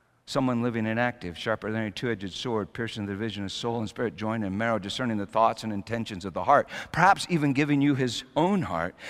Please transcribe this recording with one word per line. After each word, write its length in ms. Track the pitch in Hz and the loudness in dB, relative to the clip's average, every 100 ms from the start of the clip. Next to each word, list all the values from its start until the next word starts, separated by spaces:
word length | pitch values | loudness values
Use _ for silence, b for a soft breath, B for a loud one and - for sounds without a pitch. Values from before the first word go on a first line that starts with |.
| _ _ - | _ _ -4
Someone 360 | 143 131 120 | 0 2 2
living 240 | 120 117 110 | 0 0 0
and 140 | 113 | 2
active, 360 | 123 117 87 82 | 0 -2 -10 -6
sharper 360 | 117 110 101 | -2 -2 -2
than 100 | 110 | -2
a 80 | 107 | -4
two-edged 420 | 90 127 110 98 | -4 -2 -2 -4
sword, 400 | - 131 110 98 | -6 -4 -2 -4
piercing 340 | - 113 113 101 | -6 -6 -4 -6
the 80 | |
division 300 | 98 113 98 | -4 -6 -6
of 60 | 98 | -6
soul 300 | - 120 117 | -4 -4 -4
and 80 | 107 | -4
spirit, 260 | - 120 | -4 -4
joined 300 | - 107 113 | -2 -4 -2
in 120 | 98 95 | -2 0
marrow, 220 | 117 110 | 0 0
discerning 380 | 98 - 127 110 | -2 -4 -2 -2
the 100 | 98 | -2
thoughts 380 | 110 113 113 | 2 4 2
and 80 | 110 | -4
intentions 520 | 101 - 117 110 101 | -6 -4 -4 -4 -6
of 100 | 95 | -6
the 100 | 85 | -4
heart, 240 | 90 139 - B B | 4 4 4 B B
perhaps 340 | - 180 190 - | 4 6 4 2
even 240 | 175 147 | 2 4
giving 280 | 131 147 143 | 4 4 4
you 160 | 143 135 | 4 4
his 260 | 127 110 - - | 0 -2 -4 0
own 260 | 175 202 | 2 2
heart. 320 | 104 85 87 - | 0 -2 -2 -6